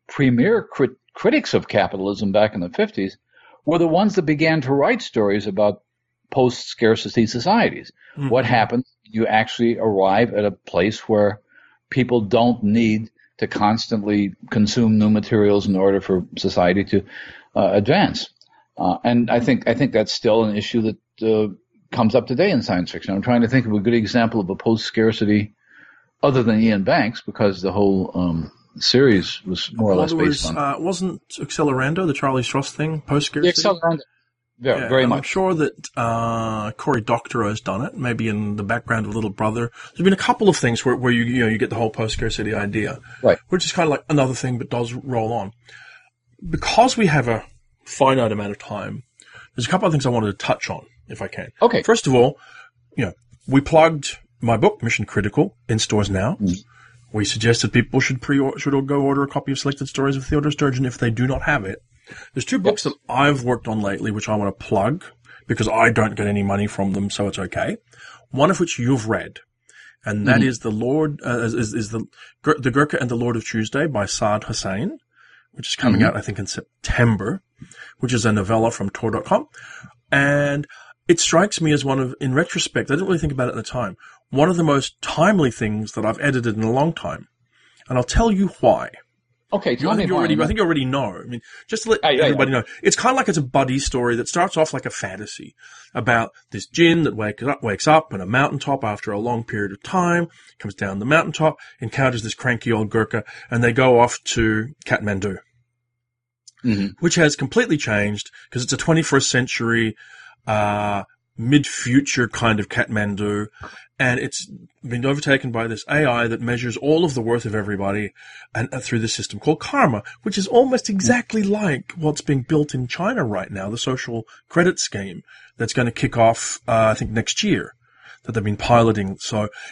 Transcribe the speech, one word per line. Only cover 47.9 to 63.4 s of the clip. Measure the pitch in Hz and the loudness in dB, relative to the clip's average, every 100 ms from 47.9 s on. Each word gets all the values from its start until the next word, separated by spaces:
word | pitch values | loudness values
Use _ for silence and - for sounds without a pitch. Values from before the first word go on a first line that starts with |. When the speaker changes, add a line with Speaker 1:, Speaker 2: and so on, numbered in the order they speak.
| - 135 135 113 | 0 2 4 0
Speaker 2:
amount | 104 101 | -2 -6
of | 101 | -10
time, | - 104 104 107 - _ _ - - - | -10 -10 -10 -12 -18 _ _ -20 -14 -8
there's | 117 | -2
a | |
couple | 185 202 | 0 2
of | |
things | 151 127 | 2 2
I | |
wanted | 120 107 98 | 0 0 -2
to | - | -4
touch | 110 - | -4 -4
on, | 78 - _ - | -10 -14 _ -18
if | - | -12
I | 101 | -12
can. | - - - | -10 -14 0
Speaker 1:
Okay. | 233 - | 2 4
Speaker 2:
First | - 220 147 | 2 2 4
of | |
all, | 123 127 - - - - _ _ - | 4 4 0 -14 -20 -20 _ _ -6
you | 101 | -6
know, | - _ _ - | -8 _ _ 0
we | 135 | 0
plugged | 139 160 165 156 - - _ _ | 4 4 4 2 -8 -12 _ _
my | 117 110 | 0 2
book, | 202 208 | 2 2
Mission | 113 - | -2 -4
Critical, | 104 - 101 147 190 - - | -4 -4 -2 0 0 -4 -4
in | 110 | -2
stores | - 107 98 | 0 0 0
now. | 95 107 | 0 -2
Speaker 1:
Mm-hmm. | 190 98 92 - _ - _ _ | -2 -2 -2 -8 _ -20 _ _
Speaker 2:
We | 107 | -4
suggested | 101 113 113 117 104 | -4 0 2 2 2
people | 120 - 131 | 2 2 0
should | - 131 | 0 -2
pre-or-, | - 139 135 147 | 0 0 0 -2
should | 143 139 135 | -2 0 0
go | 143 | 0
order | 139 139 | 2 0
a | 139 | -2
copy | 139 139 | -4 -4
of | 135 | -4
Selected | 139 139 135 | -4 -4 -6
Stories | - 139 135 | -2 -2 -2
of | 131 | -2
Theodore | 151 147 | 0 0
Sturgeon | 147 143 123 | 0 0 0
if | 127 - | -2 -2
they | 120 | -2
do | 113 131 | 0 0
not | 127 | 0
have | - 143 | -2 -2
it. | 95 107 _ _ - - - | -4 -10 _ _ -20 -20 -10
There's | - | -8
two | - 262 | -4 0
books | 185 - | 0 0
Speaker 1:
Yes. | 147 | -4
Speaker 2:
that | - - | -8 -4
I've | 123 143 135 | 2 2 2